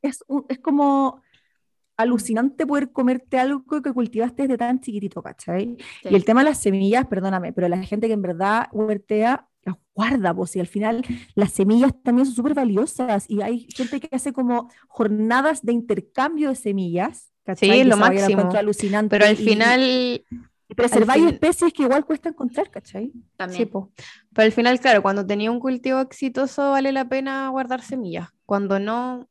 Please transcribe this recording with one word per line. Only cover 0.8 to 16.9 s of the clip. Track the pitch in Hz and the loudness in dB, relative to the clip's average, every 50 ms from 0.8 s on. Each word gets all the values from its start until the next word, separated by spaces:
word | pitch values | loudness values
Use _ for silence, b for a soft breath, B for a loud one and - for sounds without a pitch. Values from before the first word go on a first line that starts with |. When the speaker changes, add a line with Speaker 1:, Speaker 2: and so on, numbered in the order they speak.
| 285 277 277 277 277 262 - - _ _ _ _ _ _ _ _ _ _ _ _ _ _ _ | 2 4 2 2 2 0 -2 -6 _ _ _ _ _ _ _ _ _ _ _ _ _ _ _
Speaker 1:
alucinante | - 226 240 247 220 190 - 220 220 247 277 277 - 320 | -2 0 2 2 0 0 -2 -2 0 0 0 0 -2 -2
poder | 269 294 285 285 247 | 0 0 0 -2 -2
comerte | _ - 262 247 254 254 - _ - 254 | _ 0 0 0 0 0 -4 _ 0 0
algo | 254 269 285 277 262 _ 302 302 | 0 0 -2 -4 -4 _ -6 -4
que | 254 294 | -4 -4
cultivaste | 247 254 240 226 240 214 226 247 247 - | -2 -2 -2 -2 -2 -4 -4 -4 -2 -4
desde | 277 262 254 226 | -2 -2 -2 -2
tan | 240 240 254 254 | 0 -2 -2 -2
chiquitito, | 254 - 214 208 202 190 - 170 | -4 -6 -8 -6 -8 -8 -10 -10
¿cachai? | - - - _ - - 170 185 202 240 240 B B B B B | -14 -14 -18 _ -8 -6 -4 -4 -4 -6 -8 B B B B B
Speaker 2:
Sí. | B 185 | B 2
Speaker 1:
Y | 202 | 2
el | 190 180 | 4 4
tema | - 226 247 | 6 4 6
de | 269 302 | 6 4
las | 294 - | 2 2
semillas, | - 208 190 190 190 196 214 247 262 | 0 0 2 2 2 2 2 2 2
perdóname, | 262 208 190 185 196 190 185 175 - - | 0 -2 -2 -2 -2 -2 -2 -4 -4 -4
pero | - 180 175 | -2 0 0
la | 175 185 | 0 -2
gente | 185 - 208 214 214 | -4 -4 -4 -2 0
que | 226 | 0
en | 220 208 | 0 -2
verdad | 190 175 170 165 185 196 214 226 - - | -2 -4 -2 -2 0 0 0 0 -2 -4
huertea, | - - 214 214 214 202 _ _ 214 214 220 233 262 - _ _ _ _ | -4 -4 -2 -2 -2 -4 _ _ 0 0 2 2 0 -2 _ _ _ _
las | _ 190 180 _ _ _ _ | _ -10 -10 _ _ _ _
guarda, | 190 214 233 277 254 190 180 175 | -2 -2 0 0 0 0 0 -2
pues, | 185 185 175 - | -2 -4 -4 -4
y | 190 | -6
al | 180 | -6
final | - - 202 208 214 233 233 254 B 247 B B B B | -4 -4 -4 -2 -2 -2 -4 -4 B -10 B B B B
las | - 208 190 | 0 0 0
semillas | - - 190 196 214 233 254 269 247 - | 0 0 2 4 4 4 4 4 2 0
también | _ 254 240 247 269 | _ 0 2 2 2
son | 269 240 | 0 0
súper | 247 233 294 302 | -2 -2 -2 0
valiosas, | 285 262 233 202 190 247 311 - - 254 247 214 196 - - | 0 0 0 0 0 -2 -2 -4 -6 -4 -2 -2 -2 -2 -4
y | 220 202 | -4 -4
hay | 196 214 240 240 240 - - | -2 -4 -4 -6 -8 -12 -8
gente | - 254 226 285 277 | -8 -6 -6 -6 -8
que | - 320 - | -8 -6 -8
hace | 254 - 285 | -6 -6 -4
como | - - 254 240 240 240 240 b b b b b | -4 -2 -2 0 0 -2 -4 b b b b b
jornadas | _ - 233 214 214 214 214 220 233 254 269 311 320 262 - | _ -6 -4 -4 -2 -2 0 0 0 2 2 0 -2 -2 -2
de | 214 | -2
intercambio | 240 233 226 - 208 196 - _ _ - 262 302 330 302 302 277 | -2 -2 -2 -2 -4 -4 -4 _ _ -4 -2 -2 -2 -2 -2 -2
de | 262 | -4
semillas, | - - 214 196 196 185 175 | -4 -4 -4 -4 -2 -4 -2